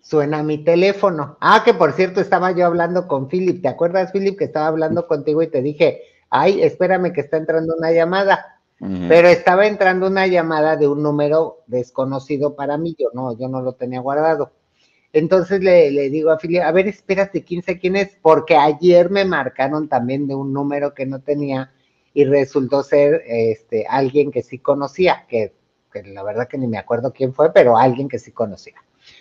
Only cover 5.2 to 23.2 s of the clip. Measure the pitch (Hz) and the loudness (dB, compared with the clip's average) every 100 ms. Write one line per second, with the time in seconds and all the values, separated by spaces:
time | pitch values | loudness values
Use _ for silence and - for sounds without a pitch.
5.2 | 143 151 160 135 135 147 165 - - _ | -2 -2 0 -2 -4 0 0 0 -18 _
6.2 | _ 127 170 196 160 - 180 185 180 147 | _ 0 2 2 0 0 0 0 -2 -4
7.2 | 143 160 165 160 160 165 160 165 165 185 | -4 -6 -2 -4 -2 -4 0 0 2 0
8.2 | 196 180 - _ _ _ 95 92 90 165 | 2 0 -2 _ _ _ -10 -8 4 6
9.2 | 175 165 - 180 214 208 190 185 190 190 | 8 6 4 2 2 2 0 0 -2 0
10.2 | 190 180 160 156 156 156 147 143 151 147 | 2 0 0 0 0 2 0 0 -2 0
11.2 | 147 156 156 - _ 123 120 - 131 135 | 0 0 -2 -8 _ -6 -6 -6 -4 -6
12.2 | 131 147 143 143 139 147 170 160 123 123 | -6 -4 -4 -4 -6 -6 -6 -6 -6 -6
13.2 | 127 113 127 131 127 123 123 127 127 147 | -8 -8 -8 -6 -8 -8 -10 -8 -6 -2
14.2 | 160 156 143 _ _ _ _ _ _ 156 | 0 -2 -6 _ _ _ _ _ _ -2
15.2 | 156 190 175 196 185 175 151 139 139 151 | 2 0 2 0 4 6 4 2 -2 -2
16.2 | 156 156 165 175 156 175 196 202 - 190 | 0 0 0 -2 2 0 0 -6 -6 -2
17.2 | 196 170 - 175 185 180 180 196 196 _ | -2 -6 -8 -8 -6 -4 -2 -2 -4 _
18.2 | 160 151 - 156 147 147 175 175 175 196 | 4 4 4 4 4 2 6 6 4 0
19.2 | 190 160 127 - 135 151 151 131 120 135 | 0 -2 -4 -4 -2 -2 -2 -2 -2 -4
20.2 | 143 139 139 139 143 143 143 143 135 135 | -4 -6 -6 -6 -4 -4 -6 -6 -8 -8
21.2 | 135 147 143 131 131 _ _ _ _ 147 | -6 -4 -4 -6 -8 _ _ _ _ 0
22.2 | 139 143 135 147 127 139 135 143 143 151 | 2 2 0 -2 -2 -4 0 2 2 0